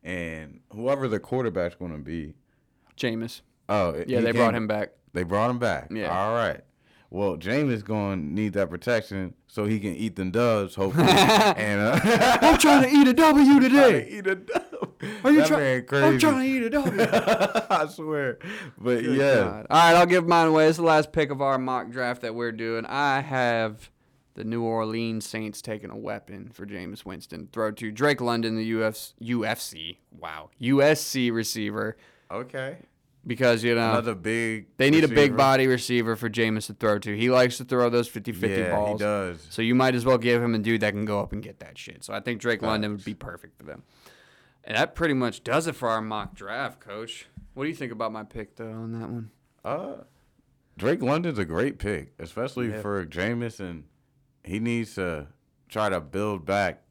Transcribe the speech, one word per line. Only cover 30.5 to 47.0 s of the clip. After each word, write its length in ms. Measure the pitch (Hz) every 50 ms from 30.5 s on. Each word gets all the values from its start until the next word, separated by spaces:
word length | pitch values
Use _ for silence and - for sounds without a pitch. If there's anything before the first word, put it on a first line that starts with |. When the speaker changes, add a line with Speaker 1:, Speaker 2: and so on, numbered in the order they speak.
| _ _
Speaker 2:
U 220 | 117 120 139 139
S 180 | 139 147 156 151
C 300 | - - - 135 123 120
receiver. 640 | 113 113 113 - - 113 104 104 104 104 107 107 110 _ _ _ _ _ _ _
Speaker 1:
Okay. 460 | 87 104 123 123 - 135 131 135 165 180 - _ _ _ _ _ _ _ _
Speaker 2:
Because, 360 | - 120 117 131 123 117 113
you 140 | 110 120 117
know, 140 | 117 117 113
Speaker 1:
Another 240 | 113 117 113 117 110
big 520 | 92 85 107 113 117 117 113 113 110 98 _ _
Speaker 2:
they 120 | - 131 139
need 140 | 151 160 156
a 40 |
big 100 | 147 120
Speaker 1:
receiver. 180 | 147 147 143 123
Speaker 2:
body 300 | 127 135 135 135 131 131
receiver 480 | 131 127 123 - - 123 120 113 113 113
for 140 | 107 117 113
Jameis 380 | 104 117 113 113 107 107 -
to 60 | - 104
throw 240 | _ - 110 104 101
to. 180 | 98 104 104
He 120 | 104 117 123
likes 280 | 127 127 127 127 120
to 80 | - 135
throw 240 | - 131 123 120 120
those 180 | 117 120 117
fifty 240 | 117 - 113 101 -
fifty 300 | 87 87 92 110 98 95
Speaker 1:
Yeah, 100 | 92 90 -
Speaker 2:
balls. 260 | 104 104 104 104 104
Speaker 1:
he 20 | 104
does. 400 | 104 104 101 98 90 85 85 - -
Speaker 2:
So 120 | - -
you 140 | 113 113 123
might 200 | 127 131 131 127
as 100 | 123 117
well 120 | 131 131
give 240 | 123 113 123 120 120
him 140 | 120 120 113
a 40 | 110
dude 220 | 104 113 113 110
that 100 | 107 107
can 120 | 101 104 104
go 160 | 107 104 101
up 140 | 104 - -
and 100 | 104 104
get 160 | 104 98 _
that 180 | - 80 -
shit. 260 | - - - - - -
So 80 | - 104
I 80 | 107
think 180 | 98 123 120 107
Drake 220 | 104 120 117 98
London 300 | - 110 110 107 107 107
would 80 | 104 101
Speaker 1:
Facts. 40 | 95
Speaker 2:
be 80 | 110 107
perfect 420 | - - - 87 87 - - _
for 60 | _ -
them. 200 | - 73 - _ _ _ _ _ - _ _ _ _ _ _ _ _ _ _ _
And 140 | - 110
that 180 | 110 147 - -
pretty 180 | - 165 160 143
much 300 | 131 127 117 107 - _
does 240 | - 120 156 160
it 80 | 165 151
for 140 | - 131 117
our 120 | 113 113
mock 340 | 110 110 107 107 101 95 95
draft, 440 | - 101 95 110 123 139 127 - _
Coach. 480 | _ 107 101 107